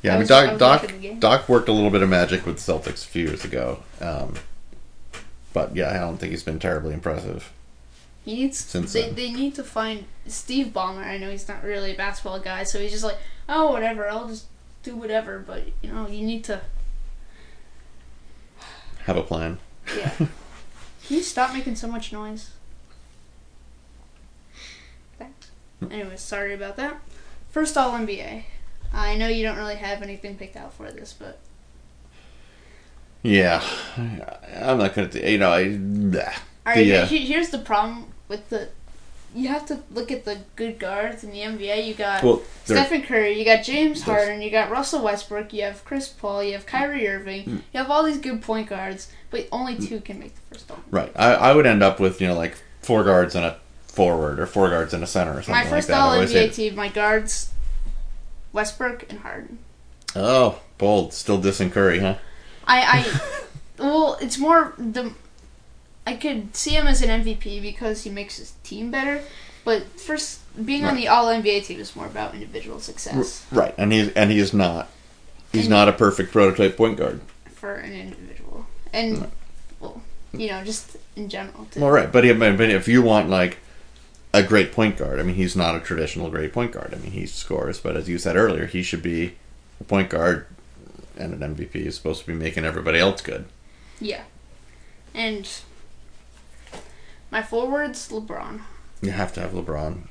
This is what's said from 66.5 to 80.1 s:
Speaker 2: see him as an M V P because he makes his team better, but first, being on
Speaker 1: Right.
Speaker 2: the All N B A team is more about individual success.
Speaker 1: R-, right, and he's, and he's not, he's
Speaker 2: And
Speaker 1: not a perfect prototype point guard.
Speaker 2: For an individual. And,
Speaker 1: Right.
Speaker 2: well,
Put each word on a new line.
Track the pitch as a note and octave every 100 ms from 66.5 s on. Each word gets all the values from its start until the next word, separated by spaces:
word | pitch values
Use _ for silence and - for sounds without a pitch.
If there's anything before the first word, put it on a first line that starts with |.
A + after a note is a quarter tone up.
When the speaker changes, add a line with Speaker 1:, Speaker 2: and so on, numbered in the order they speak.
| -
Speaker 2:
see | D4+ D4
him | C#4+
as | B3+
an | A#3+
M | A3
V | A3 A3
P | G#3 G3+
because | G3+ G3+ A#3 G#3+
he | A3
makes | G3+ G3+ -
his | - -
team | - G#3 A#3
better, | C4 C#4 C#4+ D4 - - - -
but | A3 - -
first, | - D4+ - - - - A3
being | C#4+ D4
on |
Speaker 1:
Right. | C4
Speaker 2:
the | A3+
All | A#3 A#3
N | A3+
B | G#3
A | G3+
team | G3+ F#3
is | G#2 -
more | F2+
about | G#2 G#2+ G#2
individual | G#2+ A2 G#2+ A#2
success. | - - - C3+ - - -
Speaker 1:
R-, | B2
right, | - -
and | G2+
he's, | A2 G#2
and | G#2+ G#2
he's | G#2+ G2
not, | G2+ F2+ E2 - - - - - - -
he's | A2 G#2+
Speaker 2:
And |
Speaker 1:
not | G#2 G#2
a |
perfect | G2 G#2+ G2 F#2
prototype | A2+ G2 F#2+ G2 -
point | A2+ G#2
guard. | D#2 - - - - -
Speaker 2:
For | G3+ G3+
an | -
individual. | F#3+ F#3+ F3 F3+ - - - - - -
And, | G#3+ A3+ A3
Speaker 1:
Right. | - - - - - -
Speaker 2:
well, | - - -